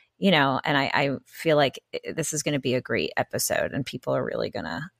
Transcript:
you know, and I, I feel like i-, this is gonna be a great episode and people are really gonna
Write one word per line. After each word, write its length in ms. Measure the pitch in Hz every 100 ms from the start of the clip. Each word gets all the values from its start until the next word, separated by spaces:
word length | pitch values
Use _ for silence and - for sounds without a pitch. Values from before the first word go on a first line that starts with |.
| _ _
you 120 | 190
know, 300 | 165 139 127
and 120 | - 143
I, 120 | 139
I 160 | 120 143 131 -
feel 300 | - 160 147
like 240 | 139 - -
i-, 200 | - -
this 200 | - 151
is 100 | 151
gonna 160 | 165 147
be 140 | 131
a 60 | 127
great 300 | - 113 76 -
episode 560 | - - - - 80
and 120 | -
people 300 | 131 - -
are 100 | 135
really 260 | - - 110
gonna 380 | 104 80 82 156 -